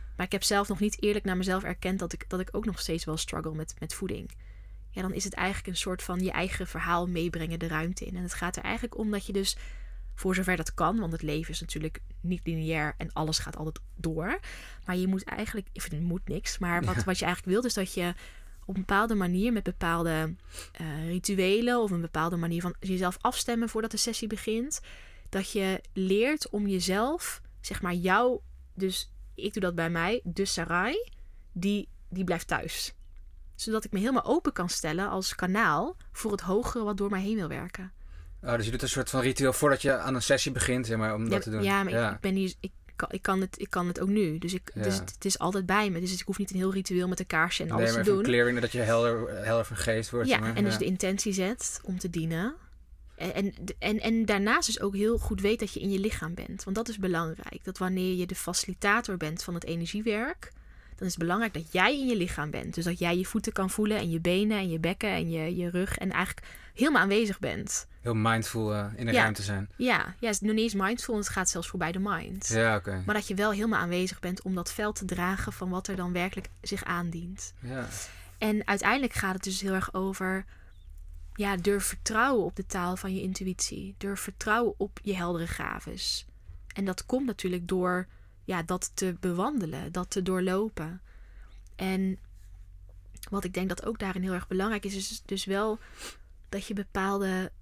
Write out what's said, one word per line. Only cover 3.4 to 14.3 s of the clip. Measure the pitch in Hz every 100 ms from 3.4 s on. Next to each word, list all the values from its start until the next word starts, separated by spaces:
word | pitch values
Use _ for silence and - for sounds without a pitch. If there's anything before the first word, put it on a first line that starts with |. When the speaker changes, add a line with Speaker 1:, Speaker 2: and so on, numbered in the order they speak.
| 160
Speaker 1:
met, | 156 160 -
met | 160
voeding. | - 190 - - - - - - - -
Ja, | -
dan | 185
is | 190
het | 196
eigenlijk | - 185 190 -
een | 180
soort | - 180
van | - 180
je | 185
eigen | - 185 - 180
verhaal | - 175 175 180
meebrengen | 175 170 165 160 165
de | 165
ruimte | 156 165 185 -
in. | 180
En |
het | 180
gaat | - 175 -
er |
eigenlijk | - - 240 -
om | 214
dat | 208 -
je |
dus, | 196 196 - - - - - - -
voor | 190 185
zover | 180 180
dat | 160
kan, | - 165 226
want | 180
het | 165
leven | 151 151 165
is | 175
natuurlijk | 165 160 156 - - -
niet | 170 180
lineair | - 160 160 160 151 -
en | 156
alles | - 156 156
gaat | - -
altijd | 156 - - -
door. | 160 160 175